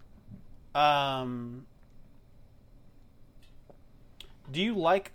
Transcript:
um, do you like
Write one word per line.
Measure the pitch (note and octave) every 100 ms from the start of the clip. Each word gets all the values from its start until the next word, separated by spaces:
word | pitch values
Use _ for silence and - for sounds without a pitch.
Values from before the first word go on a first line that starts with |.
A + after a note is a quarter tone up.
| - - - - - - -
um, | C#3+ D3 C#3+ C#3 C3+ B2+ B2 A#2+ B2 - - - - - - - - - - - - - - - - - - - - - - - - - - - - -
do | D3
you | G#3+
like | G#3 E3 G3 -